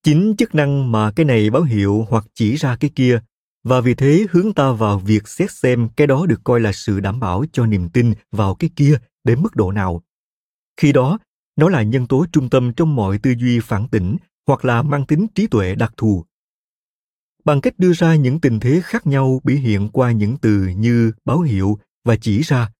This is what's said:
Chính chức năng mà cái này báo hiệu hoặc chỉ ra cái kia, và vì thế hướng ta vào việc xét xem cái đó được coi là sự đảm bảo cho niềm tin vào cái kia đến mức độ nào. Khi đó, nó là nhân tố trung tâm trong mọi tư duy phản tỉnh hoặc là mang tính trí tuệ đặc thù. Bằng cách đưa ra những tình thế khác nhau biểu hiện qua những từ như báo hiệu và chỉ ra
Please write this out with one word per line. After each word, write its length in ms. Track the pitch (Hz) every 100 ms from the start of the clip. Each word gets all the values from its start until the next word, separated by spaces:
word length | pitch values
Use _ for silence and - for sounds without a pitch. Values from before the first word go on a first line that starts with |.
Chính 320 | - 151 208 208
chức 160 | 233
năng 380 | 151 143 143 127
mà 200 | 110 107 104
cái 100 | 156
này 240 | 117 107
báo 120 | 127
hiệu 440 | 165 107 98 104 107
hoặc 180 | 113 107
chỉ 220 | - 107 143
ra 200 | 139 120
cái 140 | 147
kia, 260 | - 127 117 - _ _ _
và 160 | 120 127
vì 140 | 123
thế 320 | 120 139 160 214
hướng 240 | 170 214
ta 180 | 196 135
vào 260 | 113 110 101
việc 300 | 98 107 -
xét 220 | - 127
xem 380 | - 131 123 113 -
cái 100 | 147
đó 200 | 135 180
được 140 | 110
coi 160 | - 120
là 120 | 107
sự 280 | 98 - 98
đảm 200 | 98 117
bảo 240 | 107 90 156
cho 140 | - 113
niềm 220 | 104 85
tin 260 | 123 120 113 _
vào 240 | 107 98
cái 160 | 92 170 -
kia 220 | 143 147 _ _
đến 180 | - 120
mức 140 | 214 -
độ 160 | 92
nào. 300 | 104 92 85 _ _ _ _ _ _ _ -
Khi 160 | 147
đó, 260 | 135 131 214 _ _ _ -
nó 120 | 160
là 140 | 160
nhân 240 | 107 131 123
tố 200 | 135 175
trung 180 | 151 127
tâm 220 | 131 123
trong 240 | 117 165 139
mọi 220 | 98 104
tư 160 | 135 120
duy 220 | 123 120
phản 280 | - 104 117
tỉnh 280 | 110 90 - _ _ -
hoặc 180 | 139
là 180 | 127 117
mang 240 | 147 143 131
tính 200 | 151 220
trí 120 | - 220
tuệ 280 | 110 92
đặc 180 | 104 113 -
thù. 280 | 110 95 - _ _ _ _ _ _ _ _ _ _ _
Bằng 160 | - 143
cách 180 | 254 -
đưa 140 | 180
ra 220 | 170 165
những 260 | 156 127 151
tình 200 | 143 110
thế 200 | 120 160
khác 220 | 170 226 -
nhau 340 | 139 135 131
biểu 120 | - 143
hiện 320 | 123 101 101
qua 240 | 131 123
những 240 | 113 104 135
từ 320 | 117 104 95
như 440 | 90 113 120 113 107
báo 160 | - 143
hiệu 380 | 165 95 95 104 _ _
và 120 | 117 113
chỉ 240 | 113 104
ra 320 | 156 135 113